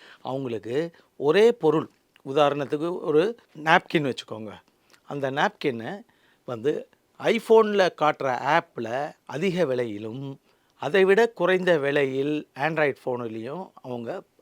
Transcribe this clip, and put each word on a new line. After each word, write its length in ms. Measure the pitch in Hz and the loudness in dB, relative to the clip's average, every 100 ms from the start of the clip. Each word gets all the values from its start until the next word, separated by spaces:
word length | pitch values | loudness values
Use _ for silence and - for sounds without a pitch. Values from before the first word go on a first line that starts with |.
| - - | -20 -16
அவங்களுக்கு 680 | 120 135 131 113 101 135 170 - _ _ | -8 -6 -6 -8 -4 -4 -4 -10 _ _
ஒரே 340 | 139 180 226 | 2 4 4
பொருள், 360 | 233 160 156 123 _ _ _ 135 | 4 2 2 -2 _ _ _ -4
உதாரணத்துக்கு 760 | 143 143 143 139 151 170 180 | 2 2 2 -4 -4 -4 -6
ஒரு 220 | 175 151 202 233 _ 156 | 2 2 2 -4 _ -6
நாப்கின் 440 | 151 180 - 170 143 | 2 4 4 -2 -2
வச்சுக்கோங்க. 440 | 117 - 110 107 95 _ _ _ _ | -6 -10 -12 -12 -16 _ _ _ _
அந்த 280 | _ 143 135 | _ -6 -4
நாப்கின்னு 600 | 139 196 - 151 117 117 202 - _ _ _ - | 0 -2 -2 -4 -4 -8 -12 -16 _ _ _ -12
வந்து 400 | 117 131 160 - _ _ - | -4 -4 -4 -8 _ _ -6
iPhone-ல 720 | 147 226 - 226 214 202 175 - | -2 -2 4 4 6 2 2 2
காட்டுற 320 | 151 151 135 120 127 | 0 0 -2 -2 0
ஆப்ல 360 | 160 - - 110 127 151 - - | 0 0 -8 -6 -6 -6 -10 -12
அதிக 400 | 135 190 175 151 | -4 -2 0 0
விலையிலும், 580 | 123 120 101 110 131 139 139 _ _ _ _ | -2 -4 -6 -10 -10 -12 -14 _ _ _ _
அதை 220 | 135 190 190 | -2 4 6
விட 240 | 196 233 | 6 2
குறைந்த 480 | - 175 185 180 160 | 2 0 2 2 2
விலையில் 720 | 139 147 139 131 143 151 - - | 2 2 0 0 -2 -4 -6 -6
Android 400 | 151 160 147 123 135 | -4 0 0 -2 -6
ஃபோனுலேயும் 640 | 123 117 110 117 170 - | -6 -6 -10 -10 -12 -14
அவங்க 360 | - 131 120 117 185 - _ | -16 -12 -10 -8 -12 -14 _